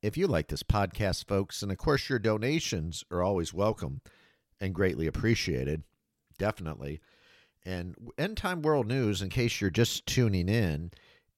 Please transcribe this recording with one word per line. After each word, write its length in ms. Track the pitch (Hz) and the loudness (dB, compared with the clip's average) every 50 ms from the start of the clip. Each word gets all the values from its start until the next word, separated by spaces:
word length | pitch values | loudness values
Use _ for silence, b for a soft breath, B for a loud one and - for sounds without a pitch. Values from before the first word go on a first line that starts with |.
| - | -2
If 140 | 104 - | -2 0
you 120 | 151 185 190 | 0 0 2
like 180 | 127 82 73 | 2 2 0
this 160 | - 76 71 - | -2 -6 -8 -2
podcast, 640 | _ - 104 101 92 - - 107 95 87 - - | _ 2 2 2 0 0 -2 0 0 0 -2 -2
folks, 380 | - 101 98 101 - - - - | 0 0 0 0 -2 -6 -8 -6
and 80 | 101 95 | -6 -6
of 60 | - | -2
course 300 | - - 147 135 - - | 0 2 2 2 2 0
your 120 | 135 120 | -2 0
donations 840 | 101 110 107 107 107 127 151 165 - - - 92 78 85 82 - - _ | 2 2 2 2 0 0 0 0 -2 -2 -2 -2 -4 -4 -6 -10 -10 _
are 140 | 90 87 90 | -2 0 0
always 280 | 95 101 92 85 78 78 | 2 2 0 -2 -2 -2
welcome 500 | 82 98 107 107 - - 71 67 69 _ b b b b b b b b b b _ | 0 0 0 0 0 -4 -6 -6 -8 _ b b b b b b b b b b _
and 120 | 101 95 95 | -6 -6 0
greatly 360 | 82 98 92 82 62 80 80 | 2 2 2 2 2 -2 -2
appreciated, 760 | - - - 110 117 - - - 76 62 65 69 76 78 76 _ _ _ _ _ _ _ _ _ _ _ | -2 0 2 2 2 2 2 -2 -2 0 0 -2 -2 -4 -6 _ _ _ _ _ _ _ _ _ _ _
definitely. 640 | 95 104 107 - 92 80 76 50 69 71 73 76 b b b b b b b b b b b b _ | -4 -2 -2 -4 -6 -8 -8 -8 -8 -8 -8 -10 b b b b b b b b b b b b _
And 320 | 90 92 90 87 90 82 - 113 117 - | -8 -6 -6 -6 -8 -10 -14 -16 -16 -6
End 200 | - 147 165 226 | -4 -4 -4 -4
Time 260 | - - 190 180 175 147 | -4 -4 -4 -4 0 2
World 240 | 151 156 143 117 | 2 4 4 2
News, 340 | 104 120 135 127 107 104 90 | 0 0 2 2 2 2 0
in 100 | 98 90 | -2 -2
case 300 | - 127 120 120 - - | 0 2 2 2 0 2
you're 100 | 101 95 | 0 2
just 360 | 80 110 117 - - - - | 4 4 4 4 2 -4 -4
tuning 420 | - - - 123 110 101 92 87 90 | 0 2 4 4 4 4 2 2 2
in, 440 | 107 117 110 87 76 73 82 85 b b b b b b b b b | 2 2 2 2 0 -2 -4 -8 b b b b b b b b b